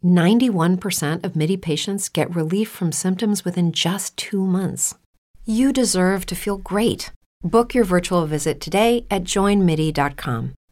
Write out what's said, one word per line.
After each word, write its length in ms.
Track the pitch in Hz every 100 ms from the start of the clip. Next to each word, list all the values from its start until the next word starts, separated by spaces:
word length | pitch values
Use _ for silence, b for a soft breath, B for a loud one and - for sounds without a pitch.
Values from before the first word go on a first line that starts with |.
Ninety-one 720 | 175 180 170 233 254 190 165 185
percent 500 | 196 - 147 165 190
of 80 |
midi 220 | 160 156 190
patients 520 | 170 147 - 196 -
get 260 | - -
relief 360 | 175 156 190 214
from 220 | - 175
symptoms 520 | 156 180 185 214 208
within 280 | 180 175 170
just 440 | 160 170 180 - -
two 300 | - 196 190
months. 480 | 185 190 - - - _ _ _ _
You 280 | - 220 269
deserve 520 | 269 233 185 180 196 -
to 100 | 175
feel 200 | - 196
great. 540 | - 196 233 180 - - _ _
Book 320 | 170 226 240
your 100 | 247
virtual 400 | 202 180 175 180 156
visit 340 | 151 160 151
today 440 | - 190 226 240 -
at 140 | 196
join 420 | 180 202 202 202 180
midi 240 | 156 156
dot 260 | 151 143 139
com. 360 | - 117 123 131 _